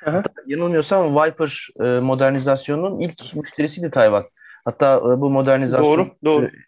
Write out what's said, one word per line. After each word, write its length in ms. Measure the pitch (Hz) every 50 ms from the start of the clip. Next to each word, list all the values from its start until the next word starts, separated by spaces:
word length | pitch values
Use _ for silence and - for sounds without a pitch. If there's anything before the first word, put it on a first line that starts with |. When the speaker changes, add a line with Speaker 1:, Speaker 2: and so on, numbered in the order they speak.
| -
Speaker 1:
Aha. 100 | 151 156
Speaker 2:
hatta 260 | 185 202 - - - -
yanılmıyorsam 720 | 131 143 160 175 175 175 156 147 - 196 190 180 151 143
Viper, 520 | 151 156 160 156 - 160 143 - - - - _ -
e, 40 | 110
modernizasyonunun 1160 | 123 123 123 127 131 131 131 135 135 139 135 131 139 135 135 - - 147 151 175 196 190 -
ilk 360 | 170 170 165 - - - -
müşterisiydi 540 | 151 151 - - - 151 156 151 180 175 156
Tayvan. 340 | - 135 113 107 104 101 101 - _ _ - - - _ _
Hatta, 320 | 120 113 - 147 139 135
e, 240 | 123 - 120 127 127
bu 100 | 143 139
modernizasyon, 680 | 139 135 135 135 135 131 135 123 123 131 151 147 151 165
Speaker 1:
Doğru, 80 | 190 - _ _ -
doğru. 200 | 156 156 147 131
Speaker 2:
e, 60 | - - - -